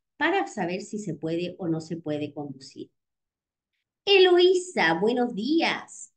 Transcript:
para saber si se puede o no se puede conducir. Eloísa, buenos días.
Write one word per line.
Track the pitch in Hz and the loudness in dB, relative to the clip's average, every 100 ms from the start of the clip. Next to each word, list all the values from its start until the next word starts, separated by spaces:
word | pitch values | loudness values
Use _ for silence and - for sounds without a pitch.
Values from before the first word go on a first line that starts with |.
| _ - | _ -6
para | 302 381 - | -2 -2 -4
saber | - 170 185 | -6 -6 -6
si | 214 208 | -8 -10
se | 208 | -8
puede | - 160 170 175 180 | -8 -6 -6 -6 -8
o | 170 | -6
no | 160 | -6
se | 160 165 | -6 -10
puede | 156 147 147 | -6 -6 -6
conducir. | 151 143 - - - - _ _ _ _ _ _ _ _ _ _ _ | -10 -14 -14 -18 -18 -20 _ _ _ _ _ _ _ _ _ _ _
Eloísa, | - 392 370 349 359 370 - - 165 170 | 2 6 6 6 6 4 0 0 2 2
buenos | 214 254 247 | 0 0 -2
días. | 185 247 320 226 151 - - - | -4 -2 0 0 -2 -8 -20 -20